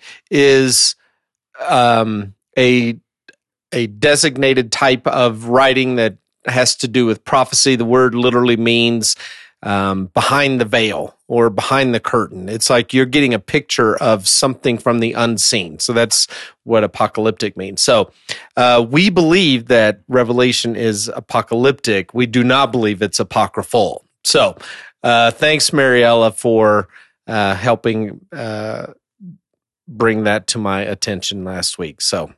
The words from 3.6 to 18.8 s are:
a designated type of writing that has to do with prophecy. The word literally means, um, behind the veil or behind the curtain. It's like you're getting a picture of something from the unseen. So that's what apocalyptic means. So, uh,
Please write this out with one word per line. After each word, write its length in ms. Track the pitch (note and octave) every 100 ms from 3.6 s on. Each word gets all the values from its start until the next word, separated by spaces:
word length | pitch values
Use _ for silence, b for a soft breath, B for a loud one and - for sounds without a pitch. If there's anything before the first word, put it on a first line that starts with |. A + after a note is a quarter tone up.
| _
a 160 | B2+ A#2
designated 840 | G#2 D3 D3 D#3+ C3 C#3 C3 A#2
type 360 | - C#3 - -
of 400 | C3 B2 A2 A#2
writing 480 | B2 C3+ C3 B2+ B2
that 200 | A2 F#2 _ _ -
has 300 | B2 B2+ -
to 120 | B2+
do 160 | A2+ A#2
with 180 | G#2+ -
prophecy. 500 | C#3+ B2+ - C#3 B2+
The 100 | A#2
word 300 | B2 B2+ A#2
literally 420 | B2 B2 B2 A#2+
means, 600 | A#2 A#2 A#2 A#2 A2 - B B B _ -
um, 420 | G2+ G2 F#2+ F#2+
behind 520 | - - C#3 C#3 C3
the 60 | A2
veil 500 | A#2 A2 G2 G#2 _ -
or 220 | A#2+ A#2
behind 460 | G2 - C3+ C3 A#2
the 60 |
curtain. 500 | - A#2+ G2+ F#2 F#2
It's 180 | A2+ -
like 240 | B2+ A#2
you're 140 | C3 C3
getting 260 | C#3+ C#3+
a 60 | A2+
picture 580 | - D#3 - - A2+ G2+
of 320 | B2 A2 F#2
something 480 | - C3+ B2+ C#3 A#2
from 220 | - A#2
the 160 | A2+ A#2
unseen. 640 | A#2 A2 - A#2 F2 D#2
So 160 | - A#2
that's 320 | A#2 - - B B B -
what 200 | A2+ G#2
apocalyptic 720 | - G#2+ - G#2+ - G#2+ F#2+
means. 240 | F#2+ G2
So, 300 | - A#2+ F#2 B B B B -
uh, 260 | B2 A#2+